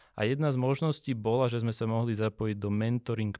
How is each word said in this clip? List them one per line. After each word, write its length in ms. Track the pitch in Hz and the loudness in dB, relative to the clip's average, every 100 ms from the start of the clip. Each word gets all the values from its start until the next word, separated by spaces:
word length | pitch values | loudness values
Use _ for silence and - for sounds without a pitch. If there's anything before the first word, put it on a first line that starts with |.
| _ | _
A 100 | - | -2
jedna 300 | 107 139 151 | 0 2 2
z 80 | 127 | 2
možností 500 | 127 139 160 147 - | 0 2 0 -2 -2
bola, 380 | 117 110 120 127 | -2 2 2 2
že 100 | 117 | 2
sme 140 | 117 | -2
sa 160 | 110 113 | -2 0
mohli 240 | 113 120 | 0 0
zapojiť 420 | 107 107 - 110 104 | 0 -2 0 -4 -2
do 140 | 101 | -2
mentoring 640 | 104 113 120 120 113 107 98 | 0 0 -2 -2 -2 -2 -4